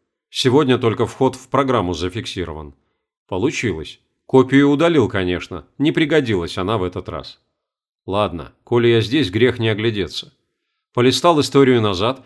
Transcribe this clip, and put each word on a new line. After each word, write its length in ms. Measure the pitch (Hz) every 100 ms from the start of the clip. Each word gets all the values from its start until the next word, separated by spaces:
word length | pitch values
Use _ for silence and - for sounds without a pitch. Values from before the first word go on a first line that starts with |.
| _ _ _
Сегодня 480 | - 127 135 135 123
только 260 | 117 104 120
вход 300 | - 131 -
в 140 | -
программу 440 | 131 135 123 90
зафиксирован. 800 | 82 92 110 - 98 82 76 73 - _ _ _ _ -
Получилось. 720 | 92 127 - 117 80 76 - _ _ _
Копию 460 | 131 127 135 143
удалил, 360 | 143 170 156 101
конечно, 600 | 101 92 87 - 87 - -
не 140 | 147
пригодилась 680 | 170 156 156 123 95 82 -
она 220 | 92 113
в 40 |
этот 260 | 90 90 82
раз. 300 | 78 - - _ _ _ _ _ _ -
Ладно, 460 | 98 101 82 71 _
коли 240 | - 120 117
я 140 | 117
здесь, 280 | 107 151 107
грех 300 | 101 123 113
не 100 | 113
оглядеться. 640 | 104 113 104 80 - - _ _ _ _ _ _ -
Полистал 440 | 123 131 175 156
историю 400 | 127 139 131 123
назад, 460 | 107 90 110 135